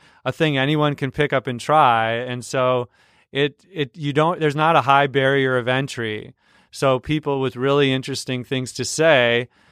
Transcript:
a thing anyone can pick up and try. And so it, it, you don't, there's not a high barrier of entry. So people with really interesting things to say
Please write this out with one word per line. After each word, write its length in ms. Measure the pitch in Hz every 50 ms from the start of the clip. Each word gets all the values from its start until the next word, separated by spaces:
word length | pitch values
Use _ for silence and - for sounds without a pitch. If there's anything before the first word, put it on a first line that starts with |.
| _ _ _ _ -
a 80 | 135
thing 240 | - - 165 156 143
anyone 380 | 135 131 143 156 151 151 147 143
can 160 | - 151 131
pick 200 | - - 147 143
up 160 | 147 131 -
and 140 | 135 123 117
try. 520 | - - 147 156 147 123 117 113 113 113
And 300 | 117 117 123 127 123 123
so 460 | 117 - - 135 127 127 127 123 120 - _ _ _ _ _ _ _ _
it, 340 | - 135 147 143 - _ _ _
it, 240 | 196 165 143 123 - 170
you 160 | 147 143 135
don't, 260 | 151 156 165 180 151
there's 160 | 156 151 139
not 180 | 151 156 160 170
a 60 | 147
high 280 | 117 135 139 139 143 139
barrier 500 | 120 139 135 135 139 139 135 131 131 127
of 100 | 117 123
entry. 640 | 127 131 143 135 - 127 117 110 107 107 - 131 - _ _ _ _ _ _ _
So 280 | - - 147 135 131 127
people 440 | - - 151 156 - 147 139 135
with 120 | 135 127 -
really 380 | 123 127 139 139 143 143 135
interesting 520 | 131 135 127 - 131 - - - 127 123 120
things 280 | - 139 131 127 117
to 120 | - - 120
say 640 | - - - 156 165 151 127 120 120 117 120 123 - _ _ _ _